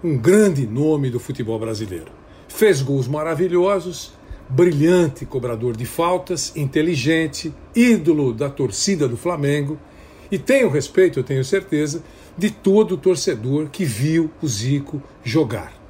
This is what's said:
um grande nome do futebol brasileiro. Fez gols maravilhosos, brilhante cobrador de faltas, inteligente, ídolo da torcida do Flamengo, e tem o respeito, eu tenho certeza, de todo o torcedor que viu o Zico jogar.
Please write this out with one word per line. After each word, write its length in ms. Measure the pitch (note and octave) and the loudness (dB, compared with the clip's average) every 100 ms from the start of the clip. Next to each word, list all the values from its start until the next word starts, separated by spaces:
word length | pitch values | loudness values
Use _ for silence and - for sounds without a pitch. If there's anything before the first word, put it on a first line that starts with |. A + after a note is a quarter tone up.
um 140 | F3 C#3 | -2 0
grande 480 | A#2+ G3+ G#3 C#3+ | 4 6 4 2
nome 460 | A#2 A#2 D#3 D3+ C3 | -2 -2 0 0 0
do 80 | A#2+ | -4
futebol 400 | - B2 A2 A2+ | -8 -8 -6 -4
brasileiro. 640 | A2+ G#2+ G#2+ F2 D#2 - - - - | -6 -8 -8 -10 -14 -20 -20 -20 -18
Fez 340 | - G#3+ D#3 | 2 4 4
gols 280 | C3+ C#3 A#2+ | 0 -2 -2
maravilhosos, 1040 | D3+ D#3 D#3 F#3 F3 F#3 G3 F3+ E3+ - - - - - | -4 -4 -2 0 2 2 0 -4 -12 -16 -20 -18 -18 -4
brilhante 800 | C3 F3 D3 D#3 F3+ E3 - B2+ | 2 4 4 4 4 2 -2 -8
cobrador 500 | C3 A#2+ A2+ A#2+ A2+ | -6 -6 -4 -6 -6
de 80 | |
faltas, 680 | B2 - E3+ F#3 F3+ F3+ - | -8 -2 0 0 -4 -6 -6
inteligente, 960 | - C#3 - D#3+ D#3 B2 D#3+ D#3+ - E3 C#3+ - | -6 -2 0 0 0 0 0 -2 -6 -12 -12 -4
ídolo 580 | A#3 A#3+ G#3+ D#3 D3+ C#3 | 2 4 4 4 2 2
da 160 | A2+ C#3+ | -2 -6
torcida 600 | C#3 B2+ - - F#3+ C3+ | -2 -4 -2 -2 0 0
do 80 | A#2 | -2
Flamengo, 600 | E3+ E3+ C#3+ D3 C#3+ D3+ - - - - - | -4 -2 0 0 -2 -8 -14 -20 -20 -20 -8
e 80 | F#3 | -6
tem 260 | - C4+ | 2 4
o 40 | A3 | 4
respeito, 500 | C#3 - - F#3 C#3+ | 0 0 4 4 2
eu 60 | |
tenho 200 | B2+ C3+ | -2 -2
certeza, 600 | C3 G3 - D3+ D3 D#3 - - - - | 0 -2 0 -2 -2 -4 -12 -20 -18 -4
de 120 | G#3 | -4
todo 420 | - G3 G3+ G#3+ | 0 4 4 4
o 40 | F#3 | 2
torcedor 760 | F#3+ F3+ - B2 A#2 C#3+ D3+ | 0 0 -2 -4 -2 -2 -4
que 140 | - | -4
viu 460 | E3 G#2 C#3+ E3 D#3 - | -4 -2 0 2 0 -4
o 60 | D#3 | -6
Zico 560 | G2+ B2 C#3+ C#3 D3 - - | -4 -2 -2 -2 -12 -12 -12
jogar. 480 | A#2+ C3+ C3 G#2+ - - | -2 0 0 -4 -10 -20